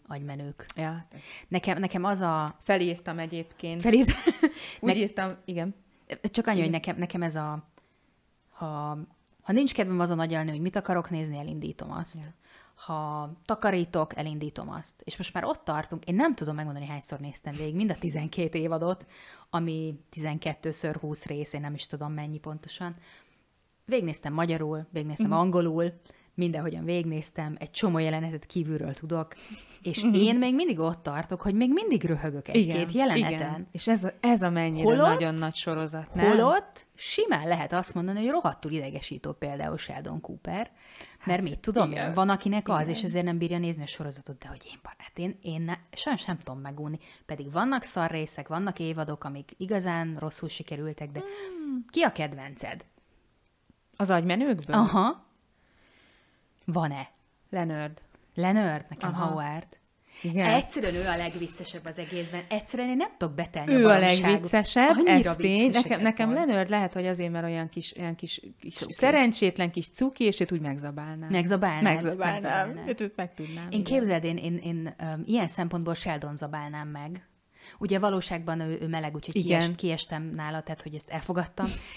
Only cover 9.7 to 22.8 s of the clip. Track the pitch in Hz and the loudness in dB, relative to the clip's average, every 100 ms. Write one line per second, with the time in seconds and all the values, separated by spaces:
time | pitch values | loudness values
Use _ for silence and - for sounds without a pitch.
9.7 | - 190 180 175 165 165 160 156 151 180 | 2 0 2 2 2 0 0 -2 -2 -2
10.7 | 202 196 175 170 165 156 143 156 156 156 | -2 0 -2 0 -4 -4 -6 -6 -6 -8
11.7 | 156 160 165 170 160 151 - _ - _ | -6 -6 -6 -8 -10 -14 -18 _ -20 _
12.7 | - - 156 151 151 147 170 - 214 214 | -16 -8 -6 -4 -6 -8 -8 -4 0 2
13.7 | 185 170 165 156 - 156 151 151 - - | 2 0 0 -2 -4 -6 -6 -8 -8 -10
14.7 | 156 - - - - 180 180 - - - | -10 -14 -16 -12 -10 -6 -4 -4 -4 -4
15.7 | 151 156 160 - 185 320 240 151 151 151 | -4 -4 -8 -2 2 2 2 -4 -4 -6
16.7 | 143 143 147 - 143 143 - 151 147 151 | -8 -8 -10 -10 -10 -10 -10 -10 -6 -4
17.7 | 170 214 - 170 151 156 - 165 170 165 | 0 0 0 -4 -4 -4 -2 -2 0 -2
18.7 | 160 170 185 - - - - _ 170 165 | 0 -2 -2 -8 -20 -20 -20 _ -2 -2
19.7 | 160 160 151 - 156 151 156 160 151 160 | -2 -4 -8 -12 -6 -4 -4 -4 -4 -6
20.7 | 156 156 156 151 151 - 147 151 147 147 | -4 -4 -4 -6 -8 -6 -6 -6 -6 -6
21.7 | 151 - 147 147 151 151 151 156 151 - | -8 -8 -8 -6 -6 -6 -8 -10 -12 -12
22.7 | - | -10